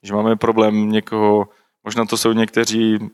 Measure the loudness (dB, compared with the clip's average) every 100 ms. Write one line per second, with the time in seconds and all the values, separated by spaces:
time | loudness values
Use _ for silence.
0 | -6 -2 0 0 0 2 2 2 0 -2
1 | -2 0 2 2 0 _ _ _ -8 -4
2 | -2 0 0 0 0 0 0 0 0 0
3 | -4